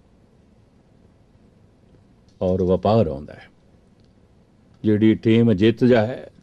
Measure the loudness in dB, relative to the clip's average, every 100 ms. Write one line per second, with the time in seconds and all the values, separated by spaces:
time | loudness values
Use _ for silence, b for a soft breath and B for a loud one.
0 | _ _ _ _ _ _ _ _ _ _
1 | _ _ _ _ _ _ _ _ _ _
2 | _ _ _ _ -4 -2 -2 -2 0 0
3 | -2 -6 -16 -20 -20 _ _ _ _ _
4 | _ _ _ _ _ _ _ _ -2 2
5 | 2 2 2 2 2 2 0 2 2 2
6 | 0 -8 -16 -20